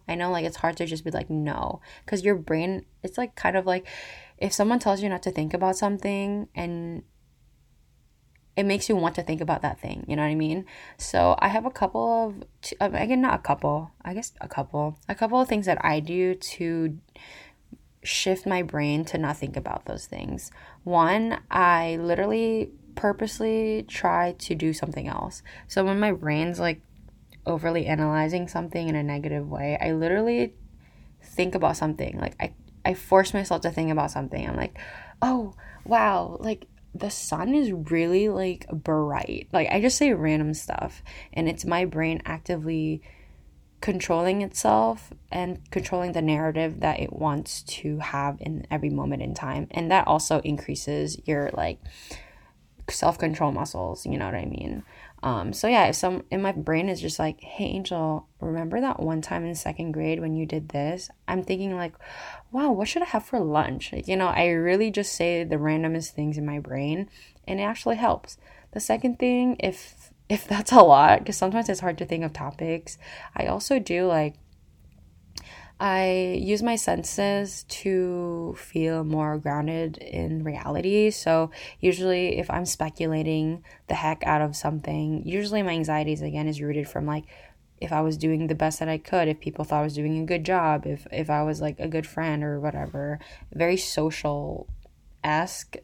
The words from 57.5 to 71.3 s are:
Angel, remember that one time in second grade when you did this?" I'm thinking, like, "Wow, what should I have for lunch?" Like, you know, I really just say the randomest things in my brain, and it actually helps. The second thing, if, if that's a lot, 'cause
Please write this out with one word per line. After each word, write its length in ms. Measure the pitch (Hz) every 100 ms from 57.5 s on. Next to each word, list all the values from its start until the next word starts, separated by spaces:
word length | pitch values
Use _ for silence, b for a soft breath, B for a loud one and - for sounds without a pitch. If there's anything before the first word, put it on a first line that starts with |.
| - 208
Angel, 640 | 190 185 175 160 156 - _
remember 400 | 160 165 165 202
that 200 | 269 -
one 220 | 160 160
time 240 | 156 170 170
in 100 | 165
second 360 | - 156 165
grade 300 | 156 156 160
when 140 | 165 160
you 100 | 160
did 240 | 160 151
this?" 400 | 143 143 180 - - -
I'm 160 | 185
thinking, 320 | 185 190 196 185
like, 180 | 170 - B B B B -
"Wow, 200 | 247 285
what 160 | 208 214
should 140 | -
I 40 | 339
have 200 | 220 -
for 140 | 247
lunch?" 520 | 160 151 - 131 -
Like, 160 | - -
you 80 | 190
know, 120 | 180
I 200 | - 175
really 420 | 165 170 185 220
just 220 | 208 202
say 300 | - 170 175
the 140 | 165 156
randomest 540 | 151 156 160 165 160
things 260 | - 147 151
in 80 | 147
my 140 | 147
brain, 500 | 143 131 143 160 202 B B B -
and 120 | 190
it 40 |
actually 340 | 202 233 - 226
helps. 400 | 233 - - - B B B
The 80 | 214
second 400 | - 226 254 247
thing, 380 | 247 247 247 247
if, 520 | - 190 - - - - -
if 180 | 208 -
that's 240 | 202 214
a 100 | 254
lot, 440 | 175 139 185 -
'cause 100 | -